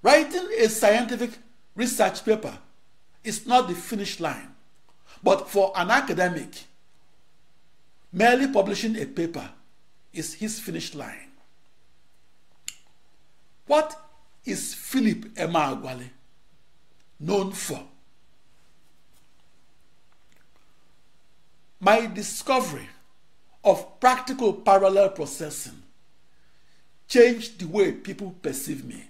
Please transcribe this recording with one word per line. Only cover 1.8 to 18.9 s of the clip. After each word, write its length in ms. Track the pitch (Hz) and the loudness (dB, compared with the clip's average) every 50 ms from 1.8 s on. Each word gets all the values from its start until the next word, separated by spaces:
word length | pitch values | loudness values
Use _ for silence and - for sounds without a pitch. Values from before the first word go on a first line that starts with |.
| 247 240 - - 208 180 - - - | -4 -2 0 0 0 0 0 -4 0
paper 320 | 220 214 214 - 123 - - - - - - - - - - - - - - - | 0 0 0 -2 -10 -12 -14 -20 -20 -20 -20 -20 -20 -20 -20 -20 -20 -20 -12 -10
is 220 | 226 208 - - | -10 -10 -8 -2
not 220 | - 247 254 - 180 | 4 4 4 4 2
the 60 | 175 | -6
finish 460 | 170 - - 233 202 202 190 - - | -8 -8 -8 -8 -6 -6 -8 -8 -6
line, 340 | 165 151 127 - - - - - - - - - - - - - - - - - | -6 -6 -6 -8 -14 -20 -20 -20 -20 -20 -20 -20 -20 -20 -20 -20 -20 -20 -20 -2
but 280 | - - 196 190 190 - | 2 2 2 2 0 -2
for 220 | - 202 190 190 - | 2 2 2 2 0
an 140 | 190 175 190 | -2 0 2
academic, 720 | 233 277 277 - 165 175 185 180 175 151 - - - - - - - - - - - - - - - - - - - - - - - - - - - - - - - - - - | 2 2 2 -2 -2 0 0 0 0 -6 -10 -12 -16 -20 -20 -20 -20 -20 -20 -20 -20 -20 -20 -20 -20 -20 -20 -20 -20 -20 -20 -20 -20 -20 -20 -20 -20 -20 -20 -20 -20 -20 -20 -10
merely 360 | - 175 220 240 247 262 277 269 | -2 4 4 4 4 4 2 2
publishing 480 | 269 208 190 208 202 - 226 220 220 | 2 0 0 0 -2 -4 -4 -4 -4
a 80 | 175 147 | -4 -8
paper 460 | 135 - 170 170 165 165 143 101 - - - - - - - - - - - - - | -8 -6 -6 -6 -6 -6 -10 -14 -14 -18 -20 -20 -20 -20 -20 -20 -20 -20 -20 -20 -14
is 220 | - 160 151 - - | -10 -10 -10 -10 -8
his 260 | - 214 214 - - | -8 -8 -8 -8 -8
finish 340 | - 190 165 170 165 - - | -10 -10 -8 -8 -10 -10 -12
line. 360 | 143 127 110 104 - - - - - - - - - - - - - - - - - - - - - - - - - - - - - - - - - - - - - - - - - - - - - - - - - - | -14 -14 -14 -16 -18 -20 -20 -20 -20 -20 -20 -20 -20 -20 -20 -20 -20 -20 -20 -20 -20 -20 -20 -20 -20 -20 -20 -20 -20 -20 -20 -20 -16 -16 -16 -16 -16 -20 -20 -20 -20 -20 -20 -20 -20 -20 -20 -20 -20 -20 -20 -20 -20 -2
What 280 | - 285 311 302 311 - - - - - - - - - - - | 2 2 2 2 0 -8 -16 -20 -20 -20 -20 -20 -20 -20 -14 -8
is 260 | 254 190 - - - | -8 -8 -8 -8 -10
Philip 600 | - - - - - 262 226 214 170 - - - - | -12 -14 -12 -4 -2 2 2 2 0 -2 -8 -14 -8
Emeagwali 720 | - 170 165 170 160 147 135 131 - - 131 131 123 127 131 - - - - - - - - - - - - - - - - - - - - - - | -6 -6 0 0 0 0 0 -2 -6 -10 -12 -12 -12 -14 -18 -20 -20 -20 -20 -20 -20 -20 -20 -20 -20 -20 -20 -20 -20 -20 -20 -20 -20 -20 -20 -18 -12
known 320 | 143 170 202 196 190 190 | -4 -2 -2 0 -2 -4
for? 300 | 190 - - - 135 98 90 - - - - - - - - - - - - - - - - - - - - - | -8 -10 -8 -8 -10 -10 -12 -18 -20 -20 -20 -20 -20 -20 -20 -20 -20 -20 -20 -20 -20 -20 -20 -20 -20 -20 -20 -20